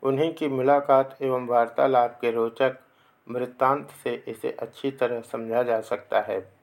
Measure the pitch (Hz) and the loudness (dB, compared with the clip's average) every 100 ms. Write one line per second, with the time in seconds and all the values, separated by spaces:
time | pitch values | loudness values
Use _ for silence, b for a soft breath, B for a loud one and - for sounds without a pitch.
0 | 135 135 160 160 156 135 127 143 143 135 | 0 0 -2 -2 -4 0 2 2 4 4
1 | 135 - 135 127 123 120 117 - 139 127 | 4 -4 -4 -2 0 2 2 2 2 4
2 | 120 - 120 117 113 117 131 131 b b | 2 0 -2 0 -2 0 -2 -2 b b
3 | b b _ 123 123 - 131 143 143 - | b b _ -8 -8 0 0 0 -4 -10
4 | 127 120 - 113 127 - - - 139 135 | -8 -8 -10 -8 -8 -8 -12 -6 -6 -2
5 | 123 120 117 120 113 117 123 113 110 - | -2 -2 -8 -10 -2 0 2 0 -2 -8
6 | - 104 110 101 95 _ | -2 -2 -2 -6 -8 _